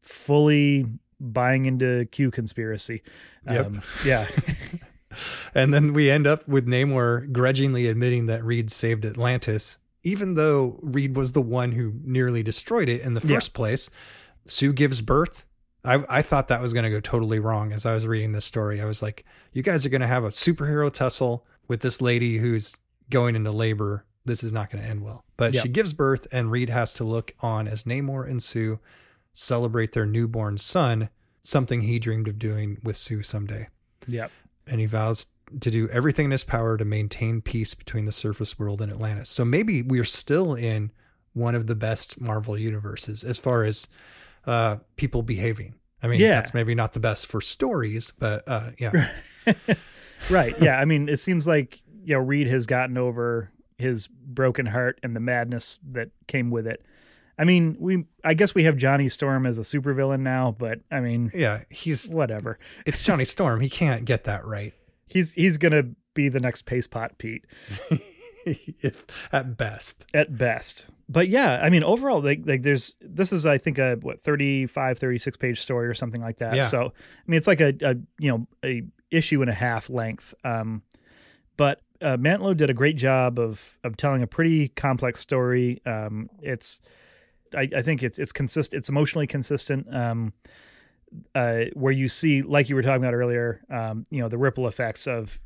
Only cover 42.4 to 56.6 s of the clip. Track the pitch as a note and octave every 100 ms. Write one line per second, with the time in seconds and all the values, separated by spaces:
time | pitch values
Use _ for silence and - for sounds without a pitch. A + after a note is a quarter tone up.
42.4 | G#2+ G#2 A2 G#2+ G#2 G2+ - G#2+ A2+ A#2+
43.4 | - B2 G#2+ G#2+ - - - - - _
44.4 | - A#2 A2+ G#2 _ - C#3 B2 A2+ G#2
45.4 | A2 A2 G2 - _ _ A#2 A#2+ G#3+ C#3+
46.4 | G#2+ A#2+ A2+ A#2 A2 - A2 G#2 - A2
47.4 | - - C4 F#3+ A2 A2 - - A2+ G#2+
48.4 | - A#2 A2+ - A#2 D#3+ C3+ - - -
49.4 | - - - G3+ - - - - - F#3
50.4 | B2 - E3 C3 C#3+ D3+ D3 C#3+ - F3+
51.4 | D3+ D#3 C3+ - _ A3 F#3 C#3 C3 C#3+
52.4 | C3+ C3 A2+ B2+ C3 B2+ B2 A#2+ A#2+ A#2
53.4 | G2 _ _ _ B2+ A#2 - - - B2+
54.4 | C3 A#2+ B2 A2+ B2 - B2 A2+ A#2+ B2
55.4 | A#2+ A#2+ - - D3 A#2+ A2+ _ - C#3
56.4 | A#2+ A#2